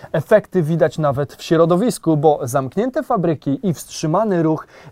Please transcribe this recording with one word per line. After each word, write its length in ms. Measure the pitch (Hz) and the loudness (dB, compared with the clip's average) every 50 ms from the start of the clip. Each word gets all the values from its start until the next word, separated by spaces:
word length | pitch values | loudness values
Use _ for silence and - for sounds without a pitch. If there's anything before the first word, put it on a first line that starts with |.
| - - | -12 -6
Efekty 500 | - 160 - - 220 202 - - - 185 | -4 -4 0 4 2 2 2 2 -2 -2
widać 360 | 151 151 170 156 165 147 - 160 | 0 0 0 0 0 0 0 0
nawet 360 | 156 143 123 139 143 - - | -2 -2 -2 -2 -4 -6 -8
w 80 | - | -10
środowisku, 760 | - - 170 160 165 160 180 180 247 240 175 - - 165 156 | -4 0 2 4 4 4 2 2 0 -2 -2 -2 -2 0 0
bo 240 | 143 151 156 147 - | 4 4 2 2 2
zamknięte 600 | 139 120 123 139 135 127 - 190 233 262 262 311 | -2 -4 -4 -4 -4 -4 -4 -2 -2 -2 -2 -4
fabryki 580 | 262 - 180 175 165 165 156 - - 143 135 - | -4 -2 -2 0 0 0 -2 -2 -2 -4 -4 -2
i 120 | - 190 143 | -2 -4 -4
wstrzymany 680 | - - - - - - 156 160 196 226 214 185 170 | -4 -8 -16 -12 -6 -4 -2 0 0 0 0 0 0
ruch 240 | 160 160 160 151 - - - - - - | 0 0 0 -2 -6 -12 -20 -20 -16 -8